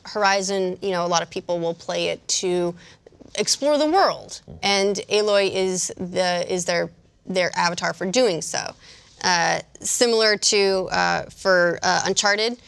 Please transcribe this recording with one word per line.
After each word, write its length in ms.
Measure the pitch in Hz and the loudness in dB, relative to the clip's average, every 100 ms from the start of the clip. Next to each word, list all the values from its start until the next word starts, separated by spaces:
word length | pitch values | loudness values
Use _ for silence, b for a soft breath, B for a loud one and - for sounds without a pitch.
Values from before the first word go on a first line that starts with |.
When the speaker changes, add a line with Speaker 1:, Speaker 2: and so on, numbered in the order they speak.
| - | -10
Speaker 1:
Horizon, 680 | 214 202 196 190 196 185 180 | 0 2 2 0 -2 -2 -4
you 100 | 196 | -4
know, 140 | 180 175 | -2 0
a 20 | |
lot 120 | 170 | 0
of 80 | 170 | -2
people 300 | - - 175 | -6 -4 -2
will 140 | 165 | -2
play 340 | 170 - 175 170 | -4 -6 -4 -4
it 160 | 165 - | -4 -6
to 440 | - 185 180 175 175 B B - - - - | -4 -2 0 -2 -4 B B -20 -20 -12 -6
explore 420 | 214 - 277 294 | -2 -2 0 2
the 100 | 302 | 2
world, 520 | 370 302 147 - - - | 4 2 0 -10 -18 -18
Speaker 2:
Mm-hmm. 100 | - | -6
Speaker 1:
and 320 | 196 202 196 196 - | 0 2 2 0 0
Aloy 420 | 208 208 202 196 | 0 2 2 2
is 380 | 185 185 185 - - | 0 -2 -2 -6 -8
the, 480 | 180 180 180 175 - | -6 -2 0 -2 -2
is 100 | 180 175 | -4 -2
their, 260 | 175 170 - _ _ - | -2 -4 -8 _ _ -4
their 260 | 185 175 - | -2 0 0
avatar 360 | 175 180 175 | 0 0 -4
for 120 | 165 190 | -4 -2
doing 360 | 214 247 165 | 2 2 2
so. 320 | 170 - - - B B B B | -4 -6 -8 -12 B B B B
Uh, 360 | - 175 170 165 - - | 0 2 2 0 -6 -10
similar 560 | 214 - 240 226 220 208 | -6 0 2 4 2 2
to, 500 | - 208 196 190 180 | 2 2 2 0 -2
uh, 320 | 180 175 170 - | 0 0 0 -4
for, 500 | - 196 185 175 165 | -4 2 4 4 2
uh, 200 | - 175 - | 0 0 0
Uncharted, 480 | 190 208 202 220 240 | 0 2 2 0 -4